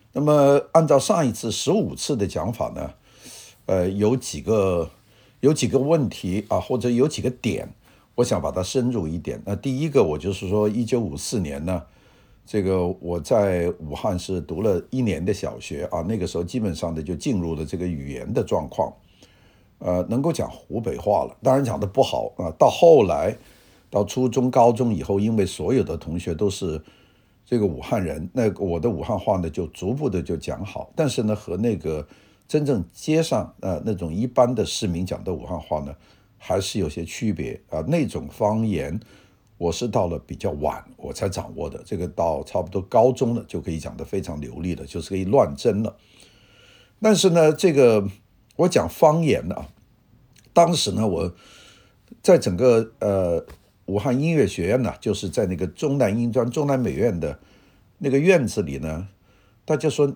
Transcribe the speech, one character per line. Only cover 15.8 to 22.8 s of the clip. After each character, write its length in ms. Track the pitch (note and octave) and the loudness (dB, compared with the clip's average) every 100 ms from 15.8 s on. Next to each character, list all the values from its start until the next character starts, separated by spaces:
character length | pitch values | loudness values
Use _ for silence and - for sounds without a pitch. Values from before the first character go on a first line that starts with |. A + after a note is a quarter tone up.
| - | -6
啊， 140 | E2+ | -6
那 140 | E2 A2 | -4 -4
个 120 | E2+ | -4
时 100 | E2+ | -4
候 60 | |
基 160 | F2 B2+ | -4 -4
本 120 | G#2 | -4
上 220 | D#2 E2+ | -4 -6
呢， 80 | D#2+ | -6
就 140 | D2+ E2+ | -6 -4
进 240 | D3+ G2+ | -2 -2
入 160 | E2 D#2 | -2 -4
了 100 | D2+ | -6
这 100 | E2 | -6
个 80 | |
语 280 | F2+ D2+ C#2 | -4 -6 -8
言 200 | - - | -10 -4
的 120 | B2 | -2
状 240 | F2+ E2+ C#2+ | 0 -2 -2
况， 260 | - C#2+ - _ _ - _ _ _ _ _ | -4 -4 -6 _ _ -20 _ _ _ _ _
呃， 280 | F2+ F2+ F2+ | -2 -2 0
能 140 | A#2+ | 0
够 100 | D#3+ | 0
讲 160 | - - | -2 -4
湖 320 | - - A2+ | -10 -8 -6
北 160 | A2 - | -4 -2
话 280 | G2+ F#2+ | 0 2
了。 120 | B1+ - | 0 -2
当 100 | C#3 | 2
然 120 | C3+ | 2
讲 160 | B2+ C#2+ | 2 -2
得 80 | G2 | 0
不 160 | C3+ | 2
好 280 | B2+ A#1+ G#1+ - | 2 0 -6 -6
啊。 160 | E2 - | -8 4
到 140 | B2 | 4
后 320 | - | 8